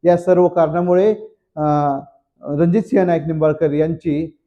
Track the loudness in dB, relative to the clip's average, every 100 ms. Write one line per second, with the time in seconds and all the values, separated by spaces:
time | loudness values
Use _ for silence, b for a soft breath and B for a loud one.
0 | 2 2 2 2 2 2 0 0 0 2
1 | 2 -2 -8 _ _ -6 -2 0 0 -4
2 | -8 _ _ _ -8 -2 0 0 0 0
3 | 0 0 -2 -2 0 0 -2 0 -2 -2
4 | -4 -4 -6 _